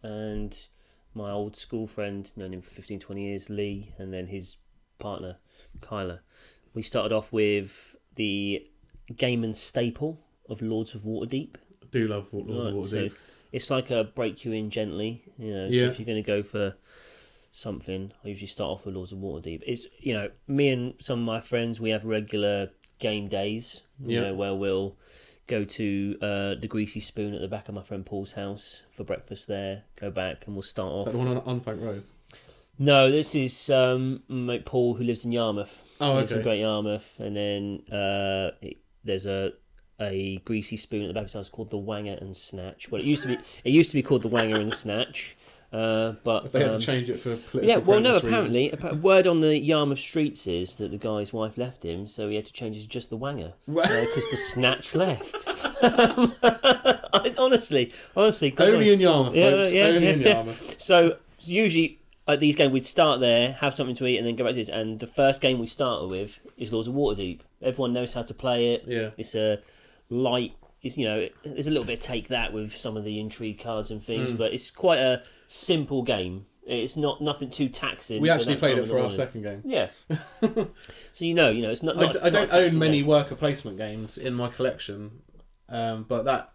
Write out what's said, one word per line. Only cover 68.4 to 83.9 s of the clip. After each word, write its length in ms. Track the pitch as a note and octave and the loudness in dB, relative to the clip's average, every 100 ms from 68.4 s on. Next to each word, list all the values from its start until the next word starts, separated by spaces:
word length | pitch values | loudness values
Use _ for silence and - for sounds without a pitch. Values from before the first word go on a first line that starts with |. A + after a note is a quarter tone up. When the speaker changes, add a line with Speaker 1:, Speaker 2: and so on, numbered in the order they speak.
| C3 B2 A#2+ | -2 2 2
Speaker 1:
it. 100 | A#2+ - | 0 -2
Speaker 2:
Yeah. 220 | A#2+ A2 G#2+ | -4 -4 -8
Speaker 1:
It's 180 | A2 A2 | -8 -2
a 240 | G#2+ G#2 - _ _ _ _ | 0 0 -4 _ _ _ _
light. 460 | A#2+ B2+ B2 A#2+ - _ _ | -2 0 0 -2 -8 _ _
It's, 160 | B2+ B2+ | -10 -4
you 80 | A#2 | -2
know, 220 | G#2+ F#2+ - | 0 -4 -8
there's 240 | D3 C#3+ C#3 | -14 -6 -2
a 40 | |
little 140 | D3+ A2+ | -2 -2
bit 140 | A#2 | -6
of 40 | - | -6
take 220 | B2 - | -6 -4
that 260 | B2+ A2 | -4 -4
with 220 | G#2+ G#2+ - | -6 -8 -8
some 200 | A#2+ A2 | -8 -6
of 80 | |
the 160 | G#2 G#2+ | -6 -6
intrigue 400 | G#2+ - A2 G#2 | -8 -8 -10 -8
cards 300 | A#2 A2 G#2 | -8 -6 -6
and 140 | A2 | -10
things, 280 | - A2+ B2+ | -6 -4 -4
Speaker 2:
Mm. 60 | A#2 | 0
Speaker 1:
but 160 | A2+ | -2
it's 160 | B2+ - | -2 -10
quite 300 | - F#3 D#3+ | 0 4 4
a 240 | C3 B2+ - - _ | 4 2 -2 -20 _
simple 560 | - - E3+ C#3+ C#3 | -14 0 0 2 -2
game. 420 | B2 A2 F#2 F#2 G#2 _ - | 0 -2 -2 -6 -14 _ -6
It's 280 | B2 A#2+ D#3 | -4 -4 -2
not, 240 | D3 - | -2 0
nothing 280 | D3 C#3+ C3 | -4 -4 -6
too 180 | - C#3 | -2 -4
taxing 520 | - C3+ - - A2 | -2 -8 -8 -8 0
Speaker 2:
We 60 | D#3 | 2
Speaker 1:
for 60 | E3 | 4
Speaker 2:
actually 180 | - C#3 | 2 2
Speaker 1:
that 40 | |
Speaker 2:
played 100 | D3+ | 2
Speaker 1:
time 60 | B2+ | 2
Speaker 2:
it 20 | |
Speaker 1:
of 60 | A2 | 2
Speaker 2:
for 60 | |
Speaker 1:
the 60 | G#2+ | 0
Speaker 2:
our 40 | G#2 | 0
Speaker 1:
morning. 80 | G2 | -2
Speaker 2:
second 240 | - A2+ | -4 -4
game. 180 | G#2 G2+ C4 | -8 -8 -4
Speaker 1:
Yeah. 240 | A#3 G2+ - _ | -2 -2 -6 _
Speaker 2:
<laughs> 560 | D#3 - - A3 A3 G3+ - - - - | -6 -6 -2 0 0 -4 -8 -20 -20 -20
Speaker 1:
So 120 | - E3+ | -6 0
you 80 | |
know, 160 | E3+ D3 | 6 6
you 120 | A2+ | 6
know, 80 | A2+ | 0
it's 100 | A2 | -2
not, 140 | E3 - | -2 2
Speaker 2:
I 40 | |
Speaker 1:
not, 120 | E3+ | 2
Speaker 2:
d-, 60 | F3 | 4
I 40 | F3 | 4
Speaker 1:
not 60 | |
Speaker 2:
don't 100 | G3+ | 4
Speaker 1:
a 40 | G3+ | 6
taxing 260 | F3 F3+ | 6 6
Speaker 2:
own 60 | D#3+ | 6
many 180 | D#3 D3+ | 4 4
Speaker 1:
game. 80 | C#3+ | 6
Speaker 2:
worker 280 | D3+ C#3+ C3 | 4 4 -2
placement 420 | D3+ C#3+ A#2 F#2+ | -2 -2 -6 -8
games 400 | G#2+ | -8